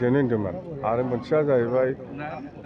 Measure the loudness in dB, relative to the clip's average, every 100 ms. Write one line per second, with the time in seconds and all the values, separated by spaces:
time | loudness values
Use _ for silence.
0 | 2 4 4 2 0 -4 -8 -6 -2 0
1 | 0 -2 0 2 4 2 4 2 0 -2
2 | -8 -10 -10 -10 -12 -14